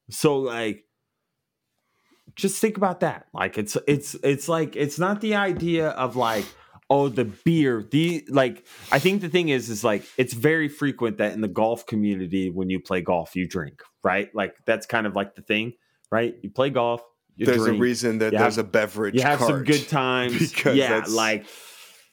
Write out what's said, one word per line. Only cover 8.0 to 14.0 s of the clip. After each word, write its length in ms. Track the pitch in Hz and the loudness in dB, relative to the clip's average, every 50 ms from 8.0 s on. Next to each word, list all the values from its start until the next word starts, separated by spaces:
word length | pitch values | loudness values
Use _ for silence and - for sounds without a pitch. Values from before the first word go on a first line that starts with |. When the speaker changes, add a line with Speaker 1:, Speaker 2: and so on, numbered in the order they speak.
| 165 170 175 156 - - | 2 2 0 -4 -4 0
Speaker 1:
like, 360 | 131 139 131 123 107 - - - - - - - | 2 4 4 2 0 -6 -16 -20 -20 -18 -4 0
I 80 | - - | 2 2
think 220 | 135 185 196 202 | 4 2 2 0
the 80 | 180 165 | 0 0
thing 200 | 139 180 170 156 | 0 0 2 2
is, 200 | 139 127 107 110 | 0 0 -2 -4
is, 140 | 113 104 123 | -4 -2 0
like, 200 | 117 104 95 - - - - | 0 0 0 -4 -4 -2 -2
it's 160 | 127 123 123 | -2 -2 0
very 340 | 117 113 151 160 165 156 143 | 0 2 2 4 2 0 -2
frequent 500 | 147 - 147 139 - - 120 113 - - | -2 -2 -2 -2 -2 -2 -2 -2 0 0
that 160 | 104 104 87 | -2 -2 0
in 80 | 110 | -2
the 60 | 107 98 | -4 -2
golf 380 | 85 107 110 113 117 113 - | 0 0 0 0 0 -2 -6
community, 640 | - 113 107 104 104 101 92 92 85 92 98 95 92 | -4 -2 -2 0 0 0 -2 -4 -4 -2 -2 -2 -2
when 200 | 85 95 95 92 | -2 -4 -4 -2
you 100 | 95 90 | -2 -4
play 220 | - - 95 92 | -4 -4 -4 -2
golf, 340 | 85 98 92 85 80 - - | 0 0 -2 -2 -2 -4 -4
you 120 | 92 92 85 | -4 -4 -4
drink, 340 | - 92 78 69 - - - _ _ _ | -4 -6 -8 -8 -12 -18 -20 _ _ _